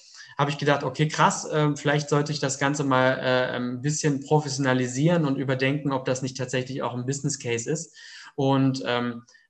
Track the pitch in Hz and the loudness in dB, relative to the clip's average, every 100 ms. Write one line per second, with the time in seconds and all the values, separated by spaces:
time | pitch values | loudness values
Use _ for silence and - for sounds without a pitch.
0 | - - - - 143 147 143 139 143 - | -20 -20 -10 -2 -2 0 0 2 0 0
1 | 156 - 170 196 - 151 151 143 147 147 | 0 4 2 2 -2 0 2 2 0 0
2 | 147 147 147 147 139 - 139 147 139 127 | 2 0 0 -2 -4 0 0 0 2 4
3 | 131 131 131 127 127 120 123 123 139 151 | 4 2 2 2 0 -2 -4 -4 -4 0
4 | 156 135 - 151 147 131 135 127 123 123 | 0 -2 2 2 2 0 2 2 2 0
5 | 156 175 147 139 135 127 135 147 147 135 | 2 4 2 0 0 0 0 0 -2 -2
6 | 131 127 131 131 127 131 127 135 123 123 | -2 -4 -4 -6 -4 -4 -4 -6 -6 -4
7 | 123 139 143 127 120 117 120 160 - - | -4 -4 -4 -4 -2 -2 -2 -4 -6 -16
8 | - - - - 135 135 135 131 127 120 | -20 -20 -12 -2 2 4 4 2 0 0
9 | 120 120 - - | -2 -6 -12 -20